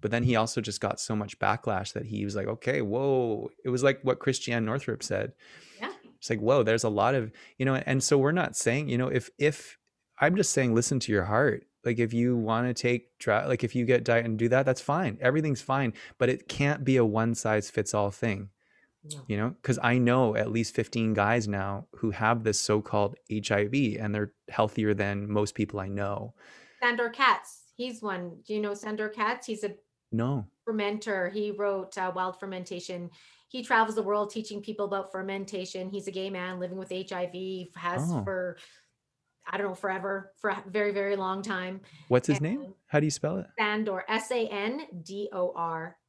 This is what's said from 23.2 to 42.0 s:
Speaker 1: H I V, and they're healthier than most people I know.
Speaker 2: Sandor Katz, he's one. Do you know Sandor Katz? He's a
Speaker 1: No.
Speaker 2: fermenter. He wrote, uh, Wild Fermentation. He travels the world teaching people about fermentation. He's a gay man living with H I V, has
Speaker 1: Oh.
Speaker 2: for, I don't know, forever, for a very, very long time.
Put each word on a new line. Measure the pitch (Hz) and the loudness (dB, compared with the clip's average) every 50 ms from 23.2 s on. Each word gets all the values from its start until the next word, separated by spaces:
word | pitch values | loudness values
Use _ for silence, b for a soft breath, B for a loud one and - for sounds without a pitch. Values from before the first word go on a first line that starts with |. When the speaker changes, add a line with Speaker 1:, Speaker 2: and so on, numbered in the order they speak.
| _ _ | _ _
Speaker 1:
H | 110 107 104 - 110 | -4 -4 0 0 2
I | 101 104 104 | 2 2 2
V, | 127 139 143 113 104 104 | 2 2 2 0 0 -2
and | 110 104 104 | -4 -2 -2
they're | 107 104 104 _ _ _ - | -2 -2 -4 _ _ _ -10
healthier | - - 113 107 - - 107 107 104 | 0 0 0 2 2 0 2 2 2
than | 98 101 98 101 101 104 104 | 2 2 0 0 -2 -4 0
most | 104 104 104 104 - | 0 0 0 0 0
people | - 107 98 - 104 | -2 -4 -2 -2 -6
I | 95 | -6
know. | 95 98 101 101 98 101 104 107 - - B B B B B B B B B - | -4 -4 -4 -4 -4 -4 -6 -8 -10 -14 B B B B B B B B B 0
Speaker 2:
Sandor | 240 233 233 240 233 | 0 0 0 -2 -4
Katz, | 226 - 277 254 214 - - - - - - _ _ | -2 2 4 4 4 2 0 -12 -20 -20 -20 _ _
he's | _ 240 254 240 226 220 | _ -8 -8 -8 -8 -6
one. | 208 190 175 175 175 170 - - | -6 -6 -6 -6 -10 -12 -16 -10
Do | - 214 | -6 -4
you | 214 | -2
know | 208 208 202 | -2 -2 -4
Sandor | 214 - 214 214 214 214 214 | -6 -6 -8 -6 -4 -4 -6
Katz? | 214 - 214 214 247 254 - | -2 -2 -2 -2 -2 -4 -6
He's | - 220 208 214 | -8 -8 -6 -6
a | 202 202 - _ _ _ _ _ _ | -6 -8 -8 _ _ _ _ _ _
Speaker 1:
No. | - 113 117 127 143 127 104 95 _ _ _ - | -4 -2 0 0 0 -2 -4 -8 _ _ _ -6
Speaker 2:
fermenter. | 220 214 208 202 208 214 214 226 202 190 180 175 190 | -4 -2 -2 -2 -2 -4 -4 -4 -2 -2 -2 -2 -2
He | 214 208 208 202 | -4 -4 -4 -2
wrote, | - 208 202 196 190 185 185 - | -2 -2 0 0 -2 -4 -8 -8
uh, | 202 185 185 175 | -6 -6 -4 -2
Wild | 185 185 185 180 - | -2 -2 -4 -4 -6
Fermentation. | - 190 190 185 180 - 196 175 175 - 185 175 175 170 b b b b b b b | -10 -8 -8 -8 -8 -8 -10 -10 -8 -8 -8 -8 -8 -12 b b b b b b b
He | b - 254 240 | b -12 -10 -2
travels | 226 262 226 226 220 220 | 2 4 4 4 2 2
the | 220 208 | -2 -2
world | 190 208 208 208 208 | 0 0 0 0 -2
teaching | - 226 220 - 214 202 | -4 -8 -8 -8 -10 -10
people | 202 - 214 - 202 | -8 -10 -6 -4 -4
about | 196 196 196 190 - - | -2 -2 -4 -6 -6 -8
fermentation. | 190 190 196 196 196 196 196 208 190 185 185 - 185 185 185 | -8 -6 -6 -6 -6 -6 -6 -8 -8 -8 -8 -8 -10 -8 -8
He's | 196 202 190 196 | -8 -8 -8 -8
a | |
gay | 180 190 190 196 | -8 -6 -6 -6
man | 196 185 180 185 185 180 | -6 -6 -6 -8 -6 -6
living | 180 180 180 190 | -8 -8 -8 -10
with | 190 185 | -8 -8
H | 185 185 190 190 196 | -8 -8 -8 -8 -6
I | 180 180 180 | -6 -6 -6
V, | 180 180 185 190 190 185 180 175 _ | -6 -8 -8 -6 -8 -8 -10 -12 _
has | - 175 175 175 185 143 170 | -8 -4 -4 -2 0 0 0
Speaker 1:
Oh. | 175 139 101 | 0 0 -2
Speaker 2:
for, | 196 190 185 180 180 170 B B B B B B B B _ _ _ _ _ _ _ _ _ _ | -2 -4 -4 -4 -6 -8 B B B B B B B B _ _ _ _ _ _ _ _ _ _
I | - - | -6 -4
don't | 196 202 202 | -2 -2 -2
know, | 185 | -4
forever, | 180 - 196 190 190 185 196 196 196 190 - _ | -4 -4 -4 -4 -2 -4 -4 -6 -6 -8 -12 _
for | _ - 214 | _ -2 -2
a | 196 196 196 | -2 -2 -6
very, | 196 185 214 208 208 | -4 0 2 2 2
very | 196 202 196 202 202 | 2 0 0 2 0
long | 196 190 185 190 196 196 | 0 0 -2 -2 -4 -2
time. | 214 196 185 180 185 190 190 - B B B | -4 -4 -4 -4 -6 -8 -10 -12 B B B